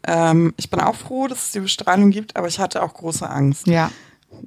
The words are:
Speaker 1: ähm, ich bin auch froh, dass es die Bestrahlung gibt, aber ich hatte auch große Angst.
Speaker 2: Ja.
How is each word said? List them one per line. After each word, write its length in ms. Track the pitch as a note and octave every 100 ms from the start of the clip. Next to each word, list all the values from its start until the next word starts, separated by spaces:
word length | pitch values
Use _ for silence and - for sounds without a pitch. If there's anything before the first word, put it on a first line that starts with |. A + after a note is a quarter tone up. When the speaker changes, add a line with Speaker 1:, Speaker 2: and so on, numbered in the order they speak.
Speaker 1:
ähm, 500 | - E3 E3 E3 E3 -
ich 140 | -
bin 100 | -
auch 140 | - A3
froh, 320 | - C4 C4
dass 180 | B3 -
es 60 |
die 80 | G3+
Bestrahlung 500 | F#3+ - - F#3 G3+
gibt, 260 | G3 G#3+ -
aber 120 | F3
ich 100 | F3
hatte 240 | F#3 -
auch 120 | E3+
große 340 | - E3 D#3+ E3
Angst. 380 | C#3 C#3 C#3+ F3
Speaker 2:
Ja. 240 | E3 D#3+ - - _ _ -